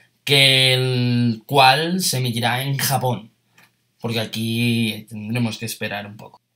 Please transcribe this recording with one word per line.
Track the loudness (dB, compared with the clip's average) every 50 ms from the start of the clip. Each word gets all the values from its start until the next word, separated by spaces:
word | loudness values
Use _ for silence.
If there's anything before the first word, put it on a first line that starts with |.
| _ _ _ _ -2
que | 2 4 6 6 6 6 4 4 4 2
el | 2 2 0 0 0 2 2 2 2 2 2 0 -2 -4
cual | 0 4 6 6 6 6 4 0 -2 -2 -2
se | -2 -2 -2
emitirá | -2 -2 -2 -2 -2 -2 -2 -2 -2
en | -2 -4 -4
Japón, | -2 -2 -2 -2 0 -2 -2 -4 -4 -8 -16 _ _ _ _ _ _ -20 _ _ _ _ _ _ _
porque | -8 -6 -4 -4
aquí | -6 -6 -6 -6 -4 -4 -2 0 0 0 0 0 0 -2 -4 -6 -12 -14
tendremos | -14 -10 -8 -4 -2 -2 -2 -2 -4
que | -6 -10
esperar | -10 -8 -8 -8 -8 -8 -8 -12
un | -12 -16
poco. | -18 -20 -20 _ -20 _ _ _